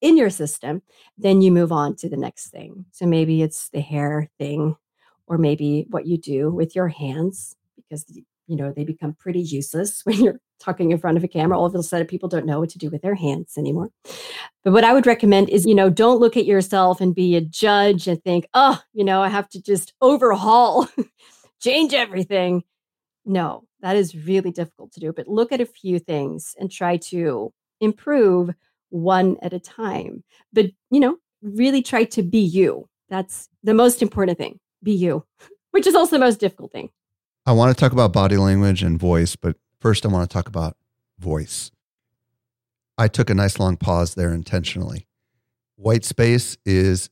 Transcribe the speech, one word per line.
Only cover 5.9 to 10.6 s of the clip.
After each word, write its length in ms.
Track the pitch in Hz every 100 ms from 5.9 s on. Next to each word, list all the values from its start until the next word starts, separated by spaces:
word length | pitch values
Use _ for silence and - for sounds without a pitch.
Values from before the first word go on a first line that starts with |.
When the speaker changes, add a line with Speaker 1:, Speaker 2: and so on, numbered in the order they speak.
| 165 160
Speaker 1:
you 100 | 170
do 320 | 151 139 151
with 260 | 175 160 185
your 120 | 180
hands, 680 | 151 143 143 175 190 - - _ _
because, 300 | _ 151 - - - _ -
you 80 | 160
know, 160 | 139
they 140 | 139 151
become 280 | 156 156
pretty 280 | 151 185 180
useless 600 | 165 139 139 156 202 -
<laughs> 40 | -
when 180 | 208
you're 160 | 220 - _
talking 320 | _